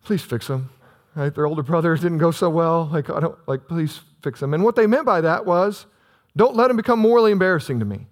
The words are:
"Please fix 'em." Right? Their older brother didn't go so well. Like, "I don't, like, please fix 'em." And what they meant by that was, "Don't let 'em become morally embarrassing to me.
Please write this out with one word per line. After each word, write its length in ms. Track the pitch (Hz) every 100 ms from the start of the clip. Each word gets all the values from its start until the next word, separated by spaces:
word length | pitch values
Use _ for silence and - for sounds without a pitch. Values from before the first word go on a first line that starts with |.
"Please 180 | - 202
fix 280 | - 117 -
'em." 200 | 131 131 _ _ _ _
Right? 220 | 156 143 143
Their 100 | 147
older 180 | 156
brother 320 | 135 170 170 165
didn't 220 | 175 165
go 120 | 170
so 180 | 156 180
well. 380 | 160 165 165 160
Like, 200 | 160 139
"I 100 | -
don't, 180 | 165 - -
like, 200 | 135 _
please 320 | 165 156 - _ _
fix 200 | - 127
'em." 120 | 139
And 100 | 156
what 140 | 208 233
they 100 | 220
meant 180 | 247 302
by 140 | 185
that 260 | 160 165 214
was, 400 | 175 196 202 - _ _ _ _ -
"Don't 200 | 233 247
let 140 | 247
'em 80 | 240
become 220 | 220 226
morally 320 | 220 233 220
embarrassing 480 | 202 185 175 - 123
to 60 | 104
me. 220 | 98 -